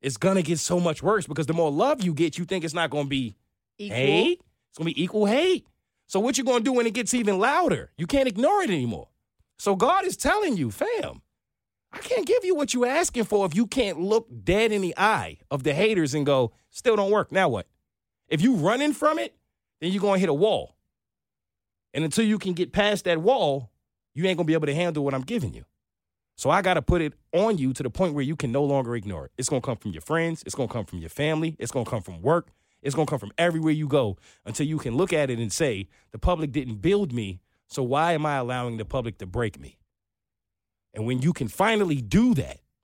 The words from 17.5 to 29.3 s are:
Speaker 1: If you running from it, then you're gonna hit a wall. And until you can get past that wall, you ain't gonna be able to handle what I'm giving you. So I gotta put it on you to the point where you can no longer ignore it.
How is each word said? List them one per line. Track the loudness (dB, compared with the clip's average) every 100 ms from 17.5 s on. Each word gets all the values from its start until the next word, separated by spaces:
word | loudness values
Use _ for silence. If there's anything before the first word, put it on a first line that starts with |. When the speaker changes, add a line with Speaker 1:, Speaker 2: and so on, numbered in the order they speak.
| 0 -6 _ _ _ _ _ _
Speaker 1:
If | 2
you | 4
running | 4 2 2 0
from | 2 2 0
it, | -4 _ _ _ _ _
then | -4
you're | 0
gonna | 2 2
hit | 2
a |
wall. | 2 2 2 -4 _ _ _ _ _ _ _ _ _ _ _ _
And | -6
until | -2 0
you | 2 2
can | -2
get | -4 -2
past | 0 2 0 0
that | 0
wall, | 2 2 2 0 -6 _ _ _ _
you | -2 -2
ain't | 0
gonna | 2
be |
able | 2 2
to |
handle | 0 -2 0
what | -2
I'm | -2
giving | -4 -4 -4
you. | -8 -18 _ _ _ _ _ _ _
So | 0
I | 2
gotta | 2 0
put | 2 2
it | 2 -6 _
on | 0 2 2
you | 0
to | -2
the | -6
point | -2 -2
where | 0
you | -4 -4
can | -2
no | 0
longer | 2 0 0
ignore | -6 -6 -10
it. | -10